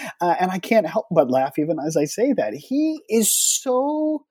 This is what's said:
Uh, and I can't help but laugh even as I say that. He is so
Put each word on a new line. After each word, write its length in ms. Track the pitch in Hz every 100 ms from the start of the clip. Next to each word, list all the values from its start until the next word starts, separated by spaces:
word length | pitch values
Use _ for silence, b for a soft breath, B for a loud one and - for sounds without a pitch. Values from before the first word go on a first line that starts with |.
| 208 -
Uh, 160 | 175 170
and 120 | 185
I 80 | 185
can't 280 | - 226 156
help 180 | 214 -
but 220 | 165 131
laugh 260 | 127 135 156
even 200 | 151 156
as 160 | 151 160
I 100 | 156
say 280 | - 269
that. 200 | 220 107
He 480 | 127 - 277 311 311 -
is 240 | 220 214
so 920 | - - - 269 254 277 302 311 302 -